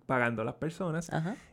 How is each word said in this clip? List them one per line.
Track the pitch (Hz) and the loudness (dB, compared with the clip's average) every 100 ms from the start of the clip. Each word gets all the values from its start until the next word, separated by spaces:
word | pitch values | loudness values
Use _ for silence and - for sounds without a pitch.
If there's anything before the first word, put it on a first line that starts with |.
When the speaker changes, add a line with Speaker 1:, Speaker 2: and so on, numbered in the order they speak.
| - | 0
Speaker 1:
pagando | 127 120 113 | 4 4 2
las | 117 - | -2 -2
personas | 156 165 180 160 170 | -6 -4 -2 -2 -2
Speaker 2:
Ajá. | 156 165 262 - | -2 -2 -6 -12